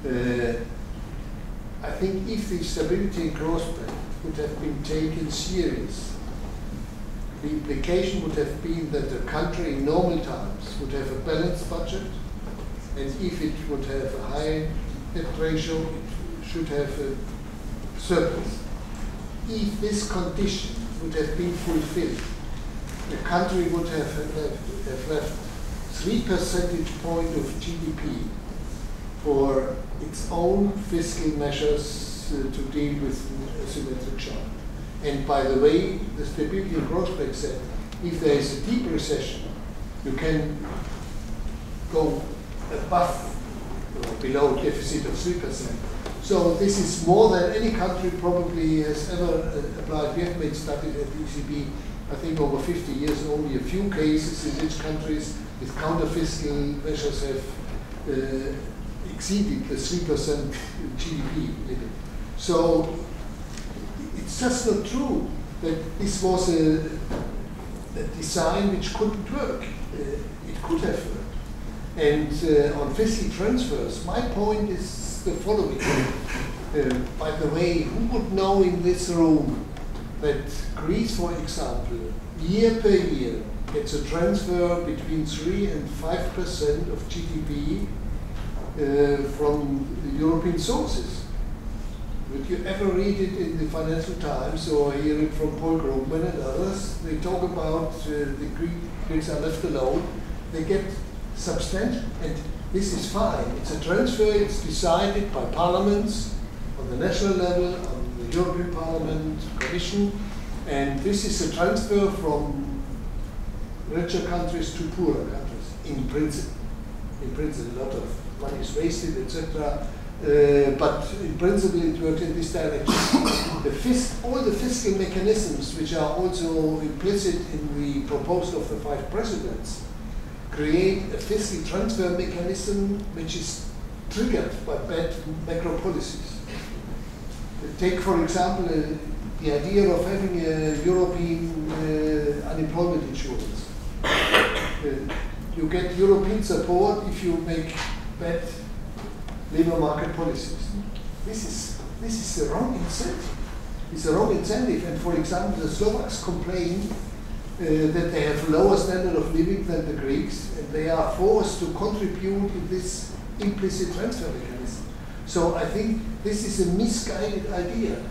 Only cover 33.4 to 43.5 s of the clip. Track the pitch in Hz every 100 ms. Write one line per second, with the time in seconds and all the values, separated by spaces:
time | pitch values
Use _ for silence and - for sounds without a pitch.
33.4 | - - - 170 147 123 - - - 107
34.4 | - - - - - - 147 139 143 139
35.4 | 135 131 147 165 190 190 - - 127 -
36.4 | 147 190 196 160 - 175 - 143 131 -
37.4 | - - - - - - 170 165 160 143
38.4 | 135 - 190 240 170 151 - 139 - -
39.4 | - - - - - - 139 139 156 156
40.4 | 147 147 - - - - - - - -
41.4 | - - - - - 160 151 139 - -
42.4 | - - - 156 - 175 180 - - -
43.4 | -